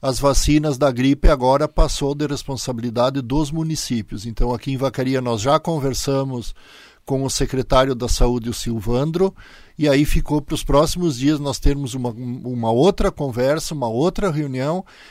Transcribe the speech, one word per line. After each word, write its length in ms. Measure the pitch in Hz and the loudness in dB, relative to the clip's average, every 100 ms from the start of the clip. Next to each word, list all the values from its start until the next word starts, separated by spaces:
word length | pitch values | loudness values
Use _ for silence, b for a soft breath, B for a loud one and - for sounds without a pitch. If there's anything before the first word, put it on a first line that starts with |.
as 160 | 135 120 | -4 0
vacinas 580 | 143 131 - 151 151 127 | 2 4 4 4 2 2
da 140 | 143 | 0
gripe 380 | 120 135 143 147 | 2 2 4 4
agora 360 | 143 123 139 151 | 4 4 2 2
passou 480 | - 160 - 143 | 2 2 2 -4
de 120 | 143 151 | -2 -4
responsabilidade 960 | 143 - 131 - 120 117 113 127 139 | -6 -8 -8 -6 -6 -4 0 0 0
dos 280 | 117 143 147 | -4 -4 -4
municípios. 760 | 160 160 156 - 120 104 107 113 | -4 -4 -4 -4 -4 -4 -10 -6
Então, 260 | 110 120 | -2 0
aqui 200 | 120 139 | 0 -4
em 40 | 135 | -2
Vacaria, 460 | 135 - 131 135 | -2 -2 -2 0
nós 180 | 123 113 | 0 -2
já 180 | 117 156 | 2 0
conversamos 960 | 165 160 135 123 - 135 135 123 110 - B B B B - | 0 -2 -2 -2 -2 -2 -2 -6 -8 -10 B B B B -6
com 160 | 135 | -4
o 80 | 135 | -2
secretário 640 | - 131 131 120 131 135 | -2 -2 -2 2 2 2
da 140 | 120 120 | 0 0
Saúde, 420 | - 123 123 117 | 2 2 2 -4
o 20 | |
Silvandro, 800 | 113 117 113 101 120 147 165 190 - B B B B | -6 -4 -4 -2 0 0 0 0 -2 B B B B
e 100 | 147 | 2
aí 160 | 139 | 4
ficou 380 | 151 - - 147 | 4 2 2 -2
pros 200 | 139 156 | -2 -4
próximos 520 | - 143 151 175 175 123 | 2 4 4 2 -2 0
dias 200 | 139 156 | 0 0
nós 180 | 143 127 | -2 0
termos 360 | - 143 139 | 2 0 -2
uma, 160 | 131 120 | -6 -6
uma 600 | 110 127 123 123 123 113 | -6 -8 -8 -8 -4 0
outra 400 | 117 170 - 196 | 4 4 4 0
conversa, 640 | - 143 113 127 156 - | -2 -4 0 0 0 -2
uma 140 | 156 127 | -4 -4
outra 420 | 113 170 180 202 | 0 0 0 -2
reunião 540 | 147 147 127 139 180 - B B | -2 -4 -4 -4 -4 -8 B B